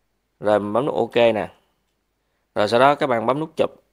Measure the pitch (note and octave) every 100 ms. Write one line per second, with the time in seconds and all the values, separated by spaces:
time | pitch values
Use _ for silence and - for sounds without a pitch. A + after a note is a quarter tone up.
0 | _ _ _ _ G2+ G#2 G#2 G#2+ D3 -
1 | A2+ A#2+ A#2 A2 E2+ - _ _ _ _
2 | _ _ _ _ _ - G#2 A#2 C3+ C#3+
3 | D3 A#2+ A2 C3+ D#3+ - G2+ - _